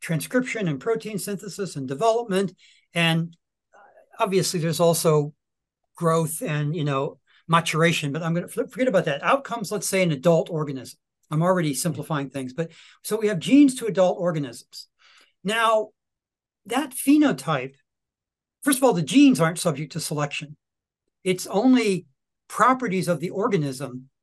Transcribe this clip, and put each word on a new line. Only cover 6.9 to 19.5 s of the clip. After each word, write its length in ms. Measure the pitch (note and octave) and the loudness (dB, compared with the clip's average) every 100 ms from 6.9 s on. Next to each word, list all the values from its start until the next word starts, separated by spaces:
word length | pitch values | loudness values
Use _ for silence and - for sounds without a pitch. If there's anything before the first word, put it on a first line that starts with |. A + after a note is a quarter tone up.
| C3+ C#3+ - _ _ - | -2 -4 -8 _ _ 0
maturation, 640 | E3 E3 D#3 E3+ - C#3+ | 0 0 2 2 0 -4
but 100 | D3 | -4
I'm 120 | E3 | -4
gonna 120 | E3+ - | -4 -4
f-, 240 | G#3+ C#4 | -6 -6
forget 180 | C#4+ B3+ | -2 0
about 180 | F3+ D#3+ | 2 0
that. 160 | C#3 | -2
Outcomes, 500 | - C4+ - A#3 F#3 | 0 0 -2 -10 -6
let's 160 | G#3 - | -6 -2
say, 140 | F#3+ | 0
an 100 | F3 | 0
adult 380 | C3+ E3+ E3 - | 2 2 2 0
organism. 480 | D#3+ D3+ C3 B2 - _ _ _ | -6 -6 -8 -12 -20 _ _ _
I'm 120 | D#3 | 0
already 320 | F3 F3+ D#3 | 2 2 0
simplifying 560 | C3 E3+ C#3 C#3 D3+ C3+ | -2 -4 -4 -6 -6 -6
things, 220 | C3+ B2+ | -8 -8
but 180 | E3 E3 - - _ | -8 -10 -10 -20 _
so 140 | - G#3+ | -8 -2
we 120 | G#3 | -2
have 100 | F3+ | -2
genes 360 | E3+ C#4 C#4+ - | 4 6 6 4
to 100 | A3+ | -2
adult 320 | F3+ F#3 G3 | 2 2 2
organisms. 680 | F3 D#3 C3 A2+ _ - - _ _ _ _ _ | -2 -2 -6 -10 _ -20 -20 _ _ _ _ _
Now, 460 | F#3 A3+ A3+ A3 G#3+ _ _ _ _ _ _ _ G3 | -4 0 2 2 0 _ _ _ _ _ _ _ -4
that 240 | B3 D4+ | -4 -2
phenotype, 840 | - C#4 D4 C#4+ D#3+ D#3+ C#3+ C3+ - _ _ _ _ _ _ _ _ | -2 4 6 4 2 -2 -4 -4 -14 _ _ _ _ _ _ _ _
first 160 | C#4+ C4 | -2 2
of 60 | |
all, 80 | C4 | 2
the 100 | F3 | 2
genes 380 | D#3+ B3 C#4+ F#3+ | 2 6 6 6
aren't 180 | D#3+ | 2